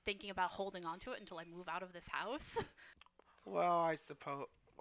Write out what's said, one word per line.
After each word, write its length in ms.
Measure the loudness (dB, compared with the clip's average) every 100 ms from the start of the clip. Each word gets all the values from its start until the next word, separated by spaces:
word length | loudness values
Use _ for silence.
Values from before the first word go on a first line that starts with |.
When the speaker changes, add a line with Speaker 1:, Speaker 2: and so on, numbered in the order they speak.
Speaker 1:
thinking 240 | -2 -2 -2
about 220 | 2 4
holding 340 | 4 -2 -2
on 140 | -4 -4
to 140 | -4
it 60 | -6
until 180 | -6 -8
I 60 |
move 220 | -8 -8 -4
out 120 | -4
of 120 | -4
this 140 | -8 -4
house." 460 | -2 0 -2 -2 -2
<laughs> 60 | -2 -8 -20 -20 -20 -20 _ -16
Speaker 2:
Well, 360 | 0 4 6 6
I 140 | 6 2
suppo-, 480 | -4 -8 -4 -4 -6 _ _ -6